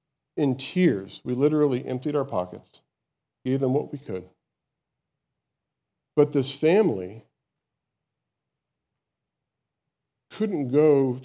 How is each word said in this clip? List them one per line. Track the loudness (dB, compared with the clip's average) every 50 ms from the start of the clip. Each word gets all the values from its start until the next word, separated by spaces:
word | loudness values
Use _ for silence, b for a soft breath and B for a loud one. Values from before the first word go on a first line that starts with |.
| _ _ _ _ _ _ _ -2
in | 0 0 0
tears. | -2 -6 -6 0 2 4 4 2 2 -4 -10 -16 -12 -8
We | -6 -2
literally | 0 2 2 2 2 2 2 0 -2 -4
emptied | -4 -6 -6 -4 -4 -4
our | -4 -4
pockets, | -4 -4 -4 -4 -4 -8 -16 -18 _ -20 -20 _ _ _ _ _ _ _ _ _ _ _ _ -6
gave | -4 -2 0
them | 0 0 0
what | -2 -4 -6
we | -10 -14
could. | -12 -10 -10 -10 -10 -14 _ _ _ _ _ _ _ _ _ _ _ _ _ _ _ _ _ _ _ _ _ _ _ _ _ _ _ _ _ _ _ _ _ _ _ _ _
But | 2 2 2
this | 2 -2 -2 -4
family | -4 -2 2 2 4 4 4 2 0 -4 -6 -10 -12 -16 -20 _ _ _ _ _ _ _ _ _ _ _ _ _ _ _ _ _ _ _ _ _ _ _ _ _ _ _ _ _ _ _ _ _ _ _ _ _ _ _ _ _ _ _ _ _ _ _ _ _ _ _ _ _ _ _ _ _ _ _ _ _
couldn't | -8 -6 -4 -4 -4 -4 -4 0
go | 2 4 6 6 6 4 4 2 -2 -4 -8